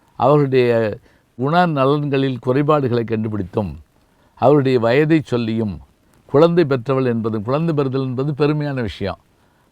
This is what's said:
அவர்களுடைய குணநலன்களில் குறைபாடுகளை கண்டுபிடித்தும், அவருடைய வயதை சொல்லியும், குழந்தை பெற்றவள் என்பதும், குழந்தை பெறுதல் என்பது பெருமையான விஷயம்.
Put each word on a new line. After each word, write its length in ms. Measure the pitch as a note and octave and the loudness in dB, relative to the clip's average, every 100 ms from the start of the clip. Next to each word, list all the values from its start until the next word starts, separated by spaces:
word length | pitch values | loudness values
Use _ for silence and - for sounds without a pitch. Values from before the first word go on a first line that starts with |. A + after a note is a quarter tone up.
| _ - | _ -2
அவர்களுடைய 840 | B2+ D3 C#3+ C3 B2 A#2 A2 G#2 _ _ _ - | 2 4 4 2 2 2 0 -4 _ _ _ -8
குணநலன்களில் 1000 | C3 E3 F3+ D3 C3+ D3 D3 C3+ C3+ B2+ | -2 0 2 2 2 0 0 -2 -2 -2
குறைபாடுகளை 640 | B2+ B2+ D3 D3+ C3 A#2 | -2 0 2 2 0 -2
கண்டுபிடித்தும், 720 | A2+ A2 A2 G#2+ F2+ A#2 G2 D2+ - _ _ _ _ _ | -2 -4 -4 -4 -6 -6 -6 -8 -18 _ _ _ _ _
அவருடைய 440 | A#2+ D3 C3+ B2+ | 4 4 4 2
வயதை 420 | A2+ B2+ D#3 D#3+ | 2 2 2 0
சொல்லியும், 560 | C3 A#2+ A2+ A2+ A2 D#2+ - _ _ _ _ | 0 -4 -2 -4 -4 -8 -14 _ _ _ _
குழந்தை 400 | C#3 E3 E3+ D#3 | 4 4 4 0
பெற்றவள் 400 | C3+ A#2 C3+ B2+ | 0 -2 -2 0
என்பதும், 380 | A2+ A2 A2 | -2 -2 -4
குழந்தை 320 | G#2 C#3 E3 D3 | -2 -2 -2 -2
பெறுதல் 300 | C3+ C3 C3 | -2 -4 -4
என்பது 260 | B2 C#3+ | -4 -6
பெருமையான 500 | C3+ D3 D3+ D3 C3+ | -2 0 0 -4 -4
விஷயம். 360 | A2+ - G2 F2 _ _ _ _ _ | -6 -6 -8 -8 _ _ _ _ _